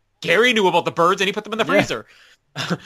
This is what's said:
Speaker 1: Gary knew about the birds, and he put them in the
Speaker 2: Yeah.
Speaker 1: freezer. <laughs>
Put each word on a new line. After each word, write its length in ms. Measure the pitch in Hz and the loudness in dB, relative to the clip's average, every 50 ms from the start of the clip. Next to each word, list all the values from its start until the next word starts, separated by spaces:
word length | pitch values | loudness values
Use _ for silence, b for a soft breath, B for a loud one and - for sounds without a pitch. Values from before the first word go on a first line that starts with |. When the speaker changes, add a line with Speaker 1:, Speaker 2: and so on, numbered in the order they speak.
| _ _ _ _ | _ _ _ _
Speaker 1:
Gary 320 | - 160 170 202 240 254 240 | -4 0 2 2 4 2 2
knew 140 | 220 196 | 2 2
about 180 | 180 175 170 - | 2 2 0 0
the 80 | 160 135 | 0 0
birds, 280 | 170 165 175 196 190 196 | 2 2 2 2 0 0
and 60 | 196 | -2
he 40 | 202 | -4
put 120 | 214 208 | -4 -8
them 80 | 214 214 | -6 -4
in 40 | 220 | -4
the 60 | - | -2
Speaker 2:
Yeah. 140 | - 185 202 | 0 2 0
Speaker 1:
freezer. 260 | 131 - 139 110 - b b b b b b b b _ - | 0 0 -2 -8 -10 b b b b b b b b _ -12
<laughs> 220 | - - - 170 - B | -10 -8 -6 -6 -8 B